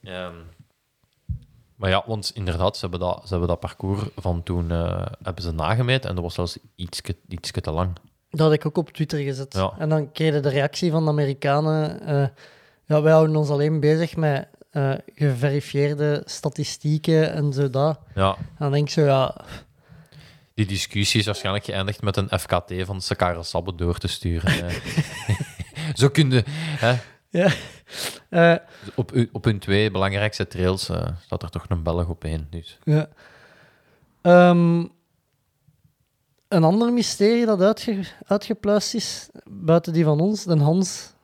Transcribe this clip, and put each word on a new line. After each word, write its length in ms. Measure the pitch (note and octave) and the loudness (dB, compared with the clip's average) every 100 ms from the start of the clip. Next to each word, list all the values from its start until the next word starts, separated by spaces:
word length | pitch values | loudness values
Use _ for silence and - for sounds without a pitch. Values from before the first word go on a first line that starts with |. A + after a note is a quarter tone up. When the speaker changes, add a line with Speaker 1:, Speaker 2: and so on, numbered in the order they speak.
Speaker 1:
Ehm, 320 | G2 F#2 F2+ E2+ E2 E2 - _ _ _ _ _ _ - - _ _ _ | -12 -12 -12 -14 -20 -20 -20 _ _ _ _ _ _ -12 -12 _ _ _
maar 140 | F#2+ | 0
ja, 120 | F#2+ - | 0 0
want 240 | A2 F#2+ | -6 -6
inderdaad, 400 | - F#2 E2+ F#2 | -6 -4 0 -2
ze 60 | - | -2
hebben 200 | F#2 F2 | -8 -4
dat, 200 | F2+ - | -4 -6
ze 60 | - | -4
hebben 200 | A2 F2 | -2 0
dat 120 | F2 | -2
parcours 420 | - - F#2+ G2 G#2+ - | -6 -8 -4 -4 -6 -6
van 260 | F#2 F2 | -4 -4
toen, 280 | E2+ F2 E2+ | -2 -4 -2
eh, 360 | E2+ E2+ F2+ F2+ - | -2 -2 -4 -6 -10
hebben 200 | - E2+ | -12 -8
ze 60 | F2 | -6
nagemeten 560 | D#2+ D#2+ A2+ B2 C3 F#2 | -4 -2 0 0 -2 -2
en 60 | |
dat 100 | F2+ | -6
was 100 | E2+ | -6
zelfs 240 | - F2 - _ | -6 -6 -8 _
ietske, 420 | _ F2+ - - F#2+ _ | _ -12 -12 -8 -10 _
ietske 320 | F2+ - - | -12 -8 -8
te 100 | E2+ | -4
lang. 200 | D#2 F#2 F2 _ _ _ | -2 -2 -4 _ _ _
Speaker 2:
Dat 100 | D3+ | 0
had 120 | D#3 | 2
ik 140 | D3+ D#3 | 2 0
ook 120 | D#3+ | -4
op 120 | D#3 | -6
Twitter 280 | - D3+ D3+ | -4 -4 -4
gezet. 340 | C#3 C3 C3+ | -6 -6 -8
Speaker 1:
Ja. 180 | F#2+ F#2+ - | -2 -2 -2
Speaker 2:
En 100 | D#3 | 0
dan 240 | D#3 D3 | 0 -2
kreeg 220 | - D#3+ | -2 0
je 60 | D3 | 2
de 80 | C#3+ | 0
reactie 420 | C#3 C#3+ - F3 | 0 0 0 0
van 140 | D#3+ | 2
de 60 | D#3 | 2
Amerikanen, 920 | D3 C#3+ C#3 C#3+ C#3+ D#3 D#3 D#3 - - | 2 0 0 0 2 2 0 -2 -6 -2
eh, 200 | C#3+ C#3 - - - _ _ | 0 0 -2 -20 -20 _ _
"Ja, 180 | _ D3+ | _ 2
wij 100 | D3+ | 6
houden 240 | D#3+ D#3 D#3 | 6 6 2
ons 120 | D3 | 0
alleen 320 | C#3+ D3+ D#3 | 0 2 2
bezig 360 | D3 D#3 E3 - | 2 2 0 0
met, 320 | D#3 C#3 - _ - | 0 0 -4 _ -8
eh, 220 | D3 C#3 C3+ - | -2 -2 -2 -8
geverifieerde 1080 | - D3 B2 C#3+ C#3+ - C#3+ C#3+ C#3+ D3 D3 | 0 0 2 0 0 -2 0 0 2 0 0
statistieken 1080 | - - D3+ - C#3+ - D3+ D3+ D#3 D#3+ D#3 | -4 -6 -6 -4 -6 -4 0 0 2 2 2
en 200 | D#3 D3 | 0 -2
zo 180 | C3+ C#3 | 0 0
dat." 280 | B2+ D3+ D#3 - | 2 0 -2 -8
Speaker 1:
Ja. 220 | - F#2+ G2 | 0 0 0
Speaker 2:
En 80 | - - | -10 -4
dan 140 | D3 | 0
denk 140 | C#3+ D3 | 0 0
ik 60 | |
zo, 100 | - | 2
ja. 320 | D3 C3+ C3 - - - - _ _ - - - - - _ | 4 4 2 -4 -14 -18 -18 _ _ -20 -20 -20 -20 -20 _
Speaker 1:
Die 120 | - G2+ | -2 -2
discussie 540 | G2 - G2+ G2+ A2+ | -2 -4 -2 0 2
is 60 | G#2 | 0
waarschijnlijk 380 | G2+ G2 G2+ | -2 -2 -4
geëindigd 380 | - G2 F#2+ G#2 | -4 -4 -4 -4
met 140 | G#2 F#2+ | -2 -2
een 220 | G2 G#2 | -2 -4
F 80 | - | 0
K 60 | F2+ - | -2 -2
T 60 | F2+ | -6
van 160 | F#2 F#2+ | -6 -6
Sakara 420 | - - F2+ E2+ | -6 -2 0 -2
Sabbe 320 | E2 F2 E2+ | -4 -6 -6
door 240 | E2+ F2 E2+ | -4 -2 -2
te 100 | F2+ | -4
sturen, 580 | - F2+ E2+ E2 B2 F2 | -6 -4 -2 0 0 -2
eh. 60 | F2 - - - - - | -8 -6 -4 -4 -8 -4
Speaker 2:
<laughs> 600 | G#2+ - - - - D#3 | -4 -4 -12 -14 -10 -8
Speaker 1:
Zo 140 | D3 C#3 | 2 2
kun 220 | D3+ C#3+ | 4 2
je, 120 | B2+ A2+ D3+ D#3+ D3 | 2 0 -6 -6 -2
hè. 160 | A2+ B2 - - _ | 0 0 -4 -20 _
Speaker 2:
Ja. 200 | E3+ F#3 C3 - - _ - - - _ | 0 2 0 -6 -20 _ -10 -10 -12 _
Eh. 260 | F3 E3+ E3+ - - - | 4 6 4 0 -18 -10
Speaker 1:
Op 200 | - A#2+ | -4 -2
u-, 140 | C3 A#2 | 0 0
op 120 | A2 | 0
hun 140 | A#2 G2+ | 0 0
twee 320 | G2 G2 G#2+ | 2 2 2
belangrijkste 560 | F#2 F#2+ G2 G#2 - F#2 | 0 0 0 -2 -2 -6
trails, 420 | F2+ F#2 F#2 - | 0 0 0 -2
eh, 180 | E2+ E2 E2+ | -4 -4 -6
staat 180 | _ F#2 | _ -8
er 80 | F2 | -6
toch 140 | F2 - | -10 -4
een 140 | F2 | -2
Belg 260 | D#2+ E2+ E2+ | 0 -2 -2
op 160 | E2 | -4
één, 220 | D#2 D#2+ D2+ | -6 -6 -6
dus. 280 | E2+ - - | -12 -14 -10
Speaker 2:
Ja. 240 | - D3+ D3+ _ - - - _ _ _ _ _ _ _ | 0 0 0 _ -20 -20 -20 _ _ _ _ _ _ _
Ehm, 640 | F3 F3+ F3 F3 E3+ E3+ E3+ _ _ _ _ _ _ _ _ _ _ _ _ _ _ _ _ | 6 8 10 8 4 2 -2 _ _ _ _ _ _ _ _ _ _ _ _ _ _ _ _
een 160 | F#3+ | 4
ander 280 | D#3+ G3 A#3 | 4 4 2
mysterie 540 | A#3+ - - G3+ A#3 A3+ | 2 0 2 4 4 2
dat 140 | G3+ | 4
uitge-, 440 | F#3+ A3 - G3 F3+ - - | 4 2 -2 -4 -6 -12 -2
uitgepluist 680 | G3+ - G#3+ G3+ G#3 - | -2 -2 -4 2 0 0
is, 340 | A#3 - - - - | -6 -6 -10 -14 -20
buiten 480 | - G2 E3 E3 E3 | -18 -8 4 4 4
die 120 | E3 | 2
van 160 | D#3 D3 | 4 4
ons, 240 | F3+ G#3+ | 2 0
de 140 | F3+ D#3+ | 0 2
Hans 540 | C#3+ F3 F3+ - - _ | 4 4 0 -4 -14 _